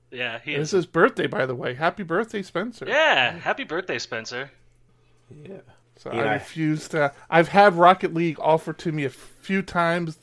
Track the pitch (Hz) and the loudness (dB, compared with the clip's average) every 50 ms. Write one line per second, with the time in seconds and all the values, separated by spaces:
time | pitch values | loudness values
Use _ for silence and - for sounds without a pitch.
0 | _ - - 123 123 120 113 117 - 151 143 143 151 147 208 185 165 - - 165 | _ -16 -10 -8 -6 -6 -6 -8 -8 -6 -4 -4 -2 0 0 0 0 2 2 4
1 | 190 254 - - 147 131 - 208 135 131 123 123 135 123 127 135 160 175 180 - | 4 4 2 0 -4 -4 -2 -2 -2 -2 -4 -6 -6 -8 -4 -2 -2 -2 -2 -4
2 | 190 160 165 196 233 226 - 202 185 - - 170 208 247 - - - - 240 302 | -8 -4 -2 -4 -4 -4 -6 -10 -8 -6 -6 -6 -6 -6 -10 -10 -6 -2 0 2
3 | 320 294 180 135 127 120 175 170 - 165 220 - 262 - 151 180 180 175 139 117 | 4 4 4 4 2 0 -2 -4 -4 -4 -4 -4 -6 -8 -6 -8 -6 -6 -6 -6
4 | - - 123 113 110 - 123 123 139 135 _ _ _ _ _ _ _ _ _ _ | -6 -8 -8 -10 -8 -8 -10 -10 -12 -12 _ _ _ _ _ _ _ _ _ _
5 | _ _ _ _ _ _ - 151 147 190 196 - - - - _ _ _ _ _ | _ _ _ _ _ _ -20 -20 -20 -20 -20 -20 -20 -20 -20 _ _ _ _ _
6 | - 131 120 113 113 110 107 - - - - 160 160 151 156 151 - - - 156 | -12 -8 -4 -2 0 0 -2 -2 -6 -10 -6 -2 -2 -2 -2 -2 -4 -4 -2 0
7 | 143 143 - - - - 160 170 165 - - 202 202 208 170 170 175 175 - - | 0 0 -2 -6 -6 2 4 4 4 4 6 6 6 6 8 8 8 8 8 6
8 | 196 160 165 165 170 165 139 - - 151 156 160 - 165 160 - - 170 151 151 | 0 -4 -2 0 -2 -2 -2 -2 2 2 2 2 0 -6 -10 -8 -6 -6 -4 -2
9 | 139 131 - - - - - - - - 190 196 190 - - 175 170 165 170 175 | -4 -4 -6 -10 -20 -20 -20 -16 -6 -2 -2 -2 -2 -2 -2 0 0 0 0 -2
10 | 170 160 156 _ | -4 -6 -10 _